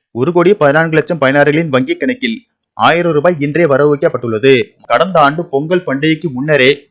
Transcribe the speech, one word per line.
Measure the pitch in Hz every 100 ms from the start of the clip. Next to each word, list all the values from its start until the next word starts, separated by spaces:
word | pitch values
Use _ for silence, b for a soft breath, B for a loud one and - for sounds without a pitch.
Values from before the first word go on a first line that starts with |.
| _
ஒரு | 117 139
கோடி | 175 175
பதினான்கு | 202 143 156 165 160
லட்சம் | 147 165
பயனாளிகளின் | 135 143 147 151 165
வங்கிக் | 127 131 170
கணக்கில் | 131 123 120 110 _ _ _
ஆயிரம் | - 120 170 170
ரூபாய் | 147 170 160
இன்றே | 143 156 165
வரவு | 135 147 147
வைக்கப்பட்டுள்ளது. | 165 117 120 107 135 127 104 _ -
கடந்த | 120 180 170
ஆண்டு | 139 160 170
பொங்கல் | 135 160 180
பண்டிகைக்கு | 180 135 156 156 165
முன்னரே | 127 151 143 127 147 _